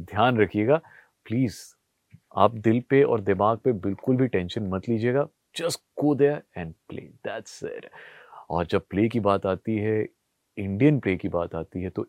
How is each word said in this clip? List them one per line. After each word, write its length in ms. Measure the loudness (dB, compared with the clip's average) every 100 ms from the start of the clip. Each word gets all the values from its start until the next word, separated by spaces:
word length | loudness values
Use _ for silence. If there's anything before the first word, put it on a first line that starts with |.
ध्यान 380 | -8 0 2 4
रखिएगा 380 | 2 2 2 2 0 -18 _ _
प्लीज, 320 | -6 -2 -2 -4 -16 _ _ _ _ -20 _ 2
आप 180 | 2
दिल 260 | 4 2 0
पे 220 | 2 4
और 180 | 4 2
दिमाग 380 | 0 2 2 2
पे 140 | 0
बिल्कुल 440 | -2 -4 -4 -2 0
भी 120 | 2
टेंशन 340 | 0 -4 -6
मत 260 | -4 -6 -2
लीजिएगा। 400 | -2 0 -2 -4 _ _ -8
Just 240 | -6 -6 _ -2
go 40 | 0 4
there 220 | 2 2 -8 -12
and 100 | -12 -14 -16
play, 120 | -14 -14 -14 -12
that's 380 | -10 -14 -12
it। 200 | -12 -12 -16 -20 -20 -20 -20 -20 -6
और 160 | -4 -2
जब 160 | -2 -2
प्ले 180 | 0 0
की 120 | 2
बात 260 | 2 2 0
आती 300 | -4 -2 -2
है, 320 | -2 -2 -4 -10 _ _ _ -8
इंडियन 420 | -6 2 4 4
प्ले 160 | 0 -2
की 120 | -2
बात 260 | -4 -4
आती 280 | -6 -8 -8
है, 80 | -6
तो 160 | -6